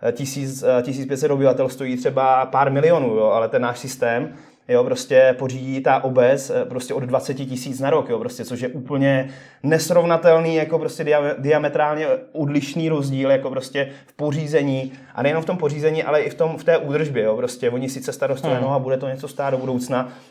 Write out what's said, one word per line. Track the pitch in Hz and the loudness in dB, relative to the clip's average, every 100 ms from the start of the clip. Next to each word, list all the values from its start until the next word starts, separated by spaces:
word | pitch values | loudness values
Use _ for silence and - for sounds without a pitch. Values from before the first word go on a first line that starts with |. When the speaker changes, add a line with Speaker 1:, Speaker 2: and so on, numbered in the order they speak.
Speaker 1:
eh, | 117 | -4
tisíc, | 120 139 143 135 127 | -4 -8 -6 -8 -2
eh, | 123 127 | 2 2
tisíc | 123 135 131 | 0 -6 -6
pět | 135 | -2
set | 147 | 0
obyvatel, | 139 135 123 127 | 4 2 2 -2
stojí | - 131 123 | -4 -6 -2
třeba | 139 131 131 131 131 | -2 2 4 2 2
pár | 135 139 | 2 2
milionů, | 135 156 170 127 | 4 4 4 2
jo, | 110 107 | 2 2
ale | 104 110 | 2 2
ten | 123 | 0
náš | 123 117 | -2 -4
systém, | 127 - 120 117 143 - - _ - | -10 -4 -2 0 -4 -10 -20 _ 0
jo, | 120 | 2
prostě | 131 123 - 131 131 127 | 2 -2 4 6 6 4
pořídí | 135 127 131 135 | -4 -6 -6 -2
ta | 135 131 | 2 2
obec, | 131 127 123 139 - | 4 4 6 4 0
eh, | 123 | -2
prostě | - 123 - | -2 -6 -4
od | 123 | -6
dvaceti | 123 131 131 131 131 | 0 -2 -2 -6 -6
tisíc | 127 139 127 | -8 -8 -4
na | 135 | 0
rok, | 156 147 | 0 0
jo, | 160 | -4
prostě, | - - | -4 -8
což | 110 120 | -10 -6
je | 127 | -6
úplně | 147 123 139 135 135 135 - - _ | -8 -6 0 2 2 -2 -10 -20 _
nesrovnatelný, | - 160 160 175 165 165 170 165 165 | 0 0 4 2 4 4 6 6 4
jako | 160 156 160 | 0 0 -2
prostě | 151 - | -2 -4
dia-, | 147 151 143 - | 2 2 2 -2
diametrálně | 139 151 147 151 151 151 156 - - | 2 2 2 0 0 0 0 -2 -2
odlišný | 156 143 143 139 170 160 | -6 -2 -2 -2 -4 -2
rozdíl, | 156 139 135 135 | -2 -2 -2 2
jako | 139 135 | 2 2
prostě | 131 - 220 180 - - | -6 -6 -4 -4 -8 -20
v | |
pořízení, | - 147 147 151 151 143 135 131 - - | -6 -4 -2 0 0 2 -2 -4 -12 -16
a | - | -2
nejenom | 139 160 | 0 0
v | 156 | -2
tom | 180 | -2
pořízení, | 151 147 156 156 | -2 0 -2 0
ale | 135 151 | 0 0
i | 113 | 0
v | |
tom, | - 160 156 | -2 -2 -2
v | |
té | - 165 | 0 2
údržbě, | 143 147 156 127 | 2 -2 -2 0
jo, | 107 110 | 0 0
prostě | 123 - 123 | -4 -2 -4
oni | 123 135 | -2 -6
sice | 135 139 | -6 -8
starostové, | 127 135 - 160 | -4 -4 -2 -2
Speaker 2:
Hmm. | 127 | -2
Speaker 1:
no | 131 | 0
a | 139 | -2
bude | 131 127 | 0 -2
to | 135 | -2
něco | 131 143 | -8 -10
stát | - 139 | -4 -2
do | 127 | -2
budoucna, | 131 123 123 127 127 - - | -2 -4 -2 -4 -4 -10 -20